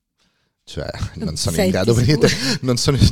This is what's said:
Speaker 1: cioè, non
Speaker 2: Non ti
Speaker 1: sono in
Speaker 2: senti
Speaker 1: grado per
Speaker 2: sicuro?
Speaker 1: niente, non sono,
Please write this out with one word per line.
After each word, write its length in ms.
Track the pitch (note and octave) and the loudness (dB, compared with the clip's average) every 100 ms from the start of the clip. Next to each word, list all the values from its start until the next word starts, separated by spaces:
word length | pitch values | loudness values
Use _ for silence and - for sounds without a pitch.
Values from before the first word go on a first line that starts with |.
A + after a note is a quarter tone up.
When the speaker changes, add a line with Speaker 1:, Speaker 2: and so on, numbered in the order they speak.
| _ _ _ _ _ _ - | _ _ _ _ _ _ -16
Speaker 1:
cioè, 240 | - - - - - | -10 -10 -8 -8 -6
non 100 | E3 | -8
Speaker 2:
Non 40 | D#2 | -6
ti 20 | |
Speaker 1:
sono 180 | - D#2+ | -4 0
in 60 | |
Speaker 2:
senti 100 | F#3+ | 0
Speaker 1:
grado 220 | F#2+ G2 A#2 | 0 2 2
per 80 | |
Speaker 2:
sicuro? 240 | A#2+ D3+ - | 2 4 2
Speaker 1:
niente, 320 | - C4 A3 | 0 -2 -2
non 160 | B2+ A#2+ | -2 0
sono, 200 | - C#3 - | 0 4 4